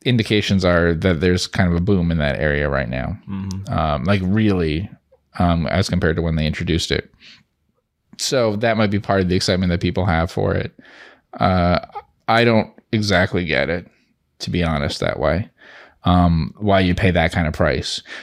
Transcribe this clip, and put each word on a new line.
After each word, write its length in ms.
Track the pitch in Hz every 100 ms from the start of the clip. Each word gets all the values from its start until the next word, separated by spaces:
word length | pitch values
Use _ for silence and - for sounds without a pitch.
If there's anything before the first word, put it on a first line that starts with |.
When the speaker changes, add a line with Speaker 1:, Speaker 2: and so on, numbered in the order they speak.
Speaker 1:
indications 640 | - 123 107 107 - 98 90
are 300 | 87 85 82
that 240 | 95 80
there's 260 | 90 90 -
kind 240 | - 90
of 60 | 85
a 60 |
boom 280 | 92 95 85
in 80 | 82
that 220 | 73 67
area 280 | 73 73 73
right 220 | 69 60
now. 260 | 64 - 98 -
Speaker 2:
Mm-hmm. 420 | 98 98 95 98
Speaker 1:
Um, 320 | 87 78 73
like, 180 | 71 101
really, 680 | 92 107 107 92 80 76 104 - _ _ _ -
um, 300 | 87 85 76
as 220 | 87 95
compared 260 | 92 85 82
to 60 |
when 140 | 82 80
they 120 | 78
introduced 440 | 76 85 85 -
it. 220 | 71 - _ - - _ _ _ _ _ _ _ -
So 380 | - 135 113 104
that 200 | 117 110
might 120 | 104
be 100 | 101
part 220 | - 98
of 80 | 92
the 60 | 92
excitement 340 | - 92 92
that 100 | 87
people 260 | 90 95 90
have 260 | 82 85
for 240 | - 98 95
it. 180 | - - - - - _ _ -
Uh, 400 | 95 92 87 87 - - - _ -
I 160 | 113
don't 280 | 117 110 - - _
exactly 540 | 113 104 90 95 98 87
get 240 | 67 69
it, 180 | 87 - _ _ _ _ _
to 100 | -
be 140 | 95
honest, 380 | 82 76 71 -
that 180 | 50 50
way. 300 | 73 85 117 _ - - - _
Um, 500 | 90 90 87 82 67 -
why 220 | 104 95
you 160 | 90 87
pay 160 | 92
that 200 | 87 80
kind 160 | - 78
of 60 |
price. 480 | - 80 67 - - - -